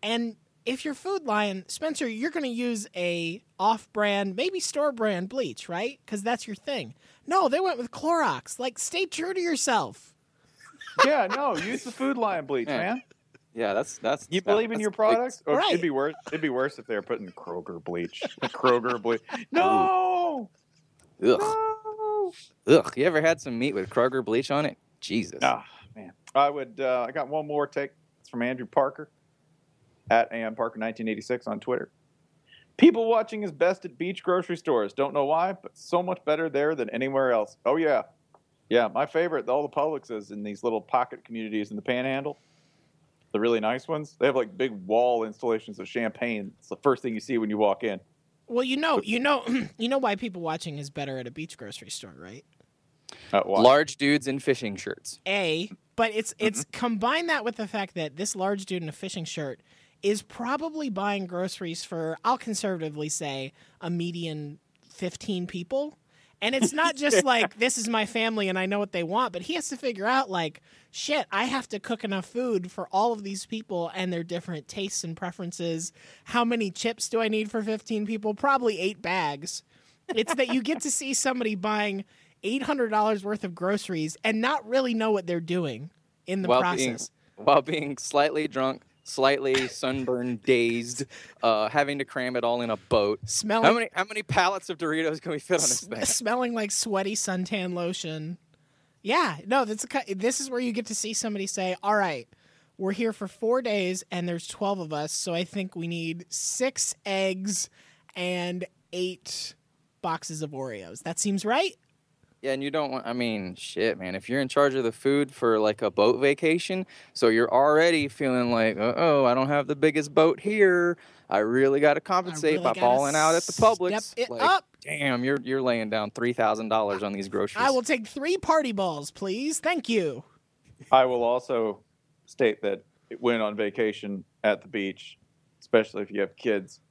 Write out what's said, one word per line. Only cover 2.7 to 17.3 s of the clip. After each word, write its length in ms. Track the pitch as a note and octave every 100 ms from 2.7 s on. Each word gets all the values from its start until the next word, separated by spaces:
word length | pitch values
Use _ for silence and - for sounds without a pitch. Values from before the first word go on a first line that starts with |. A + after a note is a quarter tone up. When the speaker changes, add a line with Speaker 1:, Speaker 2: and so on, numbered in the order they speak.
| A3+ G#3 -
Speaker 1:
a 480 | F3 E3+ E3+ F#3 _ _
off-brand, 760 | G3 A3 - - G#3 G3+ G3+ F#3
maybe 240 | E4 F#4+
store-brand 720 | - D4+ D4 A#3+ A3 F#3 F#3+
bleach, 400 | B3+ G#3 A2 -
right? 300 | F3 A#3 C#4 -
'Cause 160 | G#3+
that's 240 | G3+ A#3 -
your 80 | G3+
thing. 400 | - C4+ B2 - _ _ -
No, 220 | F4+ E4
they 100 | C#4+
went 180 | F#4+ C#4
with 140 | A#3+
Clorox. 680 | - D4+ E4+ C4+ C3 - -
Like, 180 | B3 -
stay 260 | - E4+ F#4
true 280 | - E4+
to 60 | F#4+
yourself. 720 | F4 D4+ - A#3 C3+ - - _ _ _ _ _ - - - - B4+
Speaker 2:
Yeah, 220 | D4 F#3+
no, 280 | A#3+ C#4+ E3+
use 260 | F3+ C4
the 80 | C4
Food 260 | - C4+ C4+
Lion 280 | A3 F3+ C#3
bleach, 220 | C#3 A2+
Speaker 3:
Yeah. 100 | D3+
Speaker 2:
man. 260 | F3 B3 - _ _ _ _
Speaker 3:
Yeah, 200 | A#2 A2
that's, 240 | G2+ C#3+ -
that's, 280 | A2+ C#3 -
Speaker 2:
You 120 | F3+
Speaker 3:
that, 40 | G3
Speaker 2:
believe 140 | G#3 A3+
in 60 |
Speaker 3:
that's 80 | G#3+
Speaker 2:
your 80 | G#3+
Speaker 3:
big 40 | -
Speaker 2:
product? 460 | G#3+ A3+ B3 B3+ -
Or 120 | D3+
Speaker 1:
Right. 120 | F#4+
Speaker 2:
it'd 120 | F3
be 80 | E3+
worse, 260 | C3+ C#3+ D3+ -
it'd 140 | D#3+
be 80 | D#3
worse 280 | B2+ C3+ -
if 100 | A2+
they 80 | A2
were 60 |
putting 280 | G2 A#2
Kroger 520 | G2